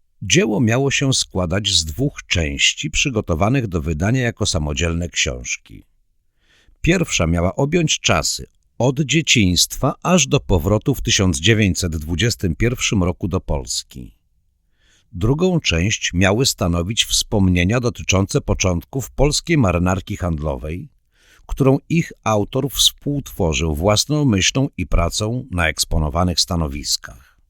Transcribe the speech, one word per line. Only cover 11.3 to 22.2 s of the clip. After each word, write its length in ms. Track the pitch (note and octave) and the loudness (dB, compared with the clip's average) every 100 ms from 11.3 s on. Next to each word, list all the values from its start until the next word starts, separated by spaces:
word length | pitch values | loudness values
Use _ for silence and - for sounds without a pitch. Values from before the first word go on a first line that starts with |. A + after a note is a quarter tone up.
| E2+ | 2
dziewięćset 560 | E2+ A2 G2+ E2 F2+ D#2+ | 2 4 4 2 -2 -4
dwudziestym 600 | D2+ E2+ A2 - F#2 D#2 | -4 -2 -2 0 -2 0
pierwszym 460 | A2+ B2+ - A2 | 0 0 -2 0
roku 260 | F2 F2 G2 | 0 -2 -4
do 120 | F2+ | -4
Polski. 760 | - D2 B1 - - C2 A#1+ - _ _ _ _ _ _ _ _ _ | -2 -4 -4 -8 -10 -14 -18 -20 _ _ _ _ _ _ _ _ _
Drugą 480 | F#2 G#2+ D3 F#3 F3 | -2 0 2 2 2
część 520 | - E2 F#2+ - - | 2 0 0 -2 -2
miały 320 | F2 F#2+ G#2+ C3+ | 0 2 2 0
stanowić 580 | - F2+ F2 E2+ A2+ | 0 0 0 -2 -4
wspomnienia 760 | - - - A2 F#2+ F2+ F2 B2 | -2 -2 -2 2 4 4 2 2
dotyczące 600 | A#2+ - D#2+ F#2+ G2 - | -2 -4 -4 -2 0 -2
początków 720 | - - F#2+ F2 - - - | -2 -2 0 -2 -4 -8 -6
polskiej 480 | - C#3+ C#3+ - D#3+ | 0 0 0 0 2
marynarki 580 | G2+ E2+ F2+ F#2+ - G2+ | 2 2 0 -2 -4 -6
handlowej, 720 | F2+ D#2+ D2+ C2+ D2+ E2+ D#3 _ _ _ _ _ - | -4 -2 -4 -6 -6 -10 -12 _ _ _ _ _ -8
którą 320 | - C3 C#3 - | 0 2 2 2
ich 240 | E3 - - | -2 -2 -4